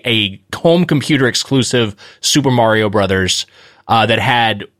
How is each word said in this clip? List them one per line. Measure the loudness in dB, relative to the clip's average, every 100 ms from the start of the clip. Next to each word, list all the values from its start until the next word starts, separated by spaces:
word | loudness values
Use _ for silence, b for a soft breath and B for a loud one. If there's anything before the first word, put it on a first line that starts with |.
| -2
a | -2 -2 -6 -16
home | -2 0 2
computer | 2 -2 0 0 0
exclusive | -2 -2 -2 0 0 -2 -6 B B
Super | -2 0 2
Mario | 2 2 2 0
Brothers, | 0 0 0 -2 -4 -8 b b b -2
uh, | 0 2
that | 0
had | 0 0 0 -2 -10